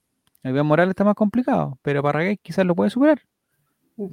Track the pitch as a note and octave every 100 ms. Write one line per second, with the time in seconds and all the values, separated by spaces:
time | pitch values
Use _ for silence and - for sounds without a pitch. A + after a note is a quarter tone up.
0 | _ _ _ _ C3 C3+ D3+ F3+ F3+ F#3+
1 | G3+ G#3 G#3 A#3+ B3+ F#3+ D3 C3 D3 C#3+
2 | C#3+ D3 F3+ G#3 - E3+ F#3 F3 G#3 B3
3 | D4 D4 _ _ _ _ _ _ _ -
4 | F#3+